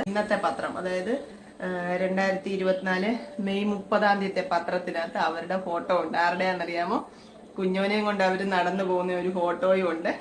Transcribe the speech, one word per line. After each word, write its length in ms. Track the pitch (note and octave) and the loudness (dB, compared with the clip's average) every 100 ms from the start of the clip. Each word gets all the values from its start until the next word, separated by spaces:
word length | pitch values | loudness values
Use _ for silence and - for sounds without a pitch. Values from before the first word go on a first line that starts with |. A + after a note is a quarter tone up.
| F#3 | 0
ഇന്നത്തെ 280 | G#3 G#3 G3+ | 0 0 2
പത്രം. 340 | E3 D#3+ D3+ - | 0 0 -4 -4
അതായത്, 360 | F3+ F#3 F#3 C#4 - - - - F#3 | -4 -2 -2 -4 -4 -14 -18 -8 -6
ഏ, 320 | F3+ F3 F3+ | -4 -2 0
രണ്ടായിരത്തി 520 | F#3 F#3+ F#3+ F#3+ G3 | 0 2 2 0 -2
ഇരുപത്തിനാല് 920 | F#3+ F#3 F#3 F#3+ F#3 G#3 A#3+ - - | 0 2 2 0 0 0 -2 -4 -4
മെയ് 240 | G3 G3 G#3 | -2 0 0
മുപ്പതാം 540 | G3 - G#3 G#3 G3+ | -2 0 4 4 4
തീയതിത്തെ 280 | F#3+ F#3 F3+ | 2 -2 0
പത്രത്തിനകത്ത് 680 | F3 - F3+ F3+ E3 E3+ G#3 | 0 0 -2 -2 -4 -4 0
അവരുടെ 440 | D#3+ E3 E3+ F#3 F#3 | 0 -2 -4 -4 -2
ഫോട്ടോ 360 | E3+ - F3+ | -4 2 0
ഉണ്ട്. 160 | D#3+ E3+ | 2 2
ആരുടെയാണെന്നറിയാമോ? 960 | F3 F3+ F#3 F3+ E3+ E3+ F3+ C4 - - - - - - | 2 2 0 0 -2 -2 0 -2 -4 -14 -20 -20 -14 -4
കുഞ്ഞോനെയും 480 | F#3 F#3+ G3 G#3+ G#3 | 0 2 2 2 2
കൊണ്ട് 180 | G3+ | 2
അവര് 280 | F#3 F#3 G3 | 2 2 2
നടന്നു 320 | F#3 F3+ F#3+ | 2 2 0
പോകുന്ന 300 | F#3+ F3+ F3+ | 0 0 0
ഒരു 160 | F3+ F3+ | 0 -2
ഫോട്ടോയും 600 | F#3 F3 E3+ F#3 F#3+ F3+ | 0 0 2 4 4 2
ഉണ്ട്. 280 | E3 G3 - | 0 -2 -4